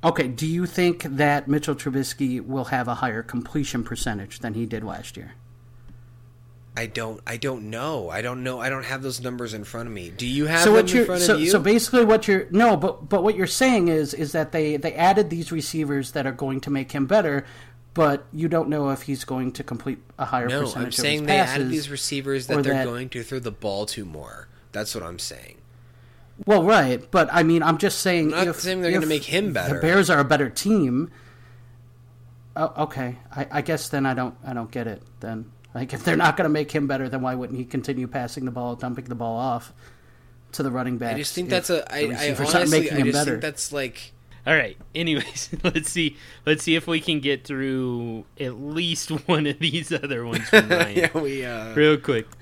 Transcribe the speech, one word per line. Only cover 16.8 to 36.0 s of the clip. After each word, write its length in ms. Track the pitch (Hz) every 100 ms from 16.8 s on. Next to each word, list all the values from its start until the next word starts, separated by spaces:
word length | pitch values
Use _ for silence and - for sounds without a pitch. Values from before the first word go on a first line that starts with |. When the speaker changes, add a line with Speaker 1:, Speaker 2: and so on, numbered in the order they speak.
| 131
Speaker 1:
him 120 | 147 135
better, 380 | 214 170 139 - - - - -
but 300 | - 156 143 -
you 160 | 151 160
don't 220 | 165 143
know 180 | 151 139
if 140 | 135
he's 200 | - 131
going 280 | - 131 127
to 100 | 127
complete 360 | 135 120 - 131 - -
a 60 |
higher 240 | 131 131 120
Speaker 2:
No, 120 | 135
Speaker 1:
percentage 140 | 135 127
Speaker 2:
I'm 60 |
Speaker 1:
of 40 | 123
his 20 | 117
Speaker 2:
saying 300 | 147 151 147
they 120 | 143
added 100 | 135 139
Speaker 1:
passes, 60 | 131
Speaker 2:
these 200 | 151 143
receivers 560 | 139 - 139 135 135 123
that 100 | 151
Speaker 1:
or 40 |
Speaker 2:
they're 100 | 135
Speaker 1:
that 120 | 135 123
Speaker 2:
going 240 | 120 127
to 120 | 123
throw 160 | 113 131
the 120 | 117
ball 320 | 98 107 98 107
to 200 | - 92
more. 420 | 76 64 57 - - -
That's 220 | 101 107
what 100 | 113
I'm 140 | 85 87
saying. 400 | - 64 - - - - - - - - - - -
Speaker 1:
Well, 180 | 208
right, 440 | 170 214 135 123 -
but, 180 | 185 156
I 120 | -
mean, 200 | 160 165
I'm 140 | 156 160
just 220 | 196 -
saying 340 | 190 175 156
Speaker 2:
I'm 140 | 156 185
not 20 |
Speaker 1:
if, 120 | 160
Speaker 2:
saying 200 | 180 185
they're 100 | 175
gonna 100 | 185
Speaker 1:
if 60 | 156
Speaker 2:
make 140 | 151
him 280 | - 165 208
better. 220 | 120 90
Speaker 1:
the 60 | 143
Bears 260 | 160 185 170
are 100 | 156
a 60 |
better 240 | 135 151 135
team. 640 | - 196 214 139 123 170 - - - - - - - - - - - - - - -
Oh, 160 | 156 -
okay. 340 | 151 - 127 123 -
I, 160 | - 131
I 80 | 147
guess 300 | 143 156 -
then 160 | 143 135
I 80 |
don't, 200 | 127 127 -
I 120 | 139
don't 160 | 123 113
get 160 | 127 113
it 160 | 101 - -
then. 320 | 113 113 117 - -
Like, 180 | 120 127
if 100 | 135